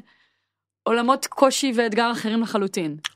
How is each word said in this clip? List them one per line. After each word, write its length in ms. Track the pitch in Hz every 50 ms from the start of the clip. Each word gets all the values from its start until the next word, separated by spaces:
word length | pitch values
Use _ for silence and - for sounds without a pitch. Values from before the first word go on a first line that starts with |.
| - _ _ _ _ _ _ _ _ _ _ _ _ _ _ _ _
בעולמות 400 | - 226 233 233 240 262 262 -
קושי 460 | - - - 277 262 254 - - 269 240
ואתגר 360 | 220 240 233 208 214 233 233
אחרים 300 | 233 214 - 214 214 226
לחלוטין. 560 | 226 208 - 214 196 196 - 208 175 156 147 151 - - -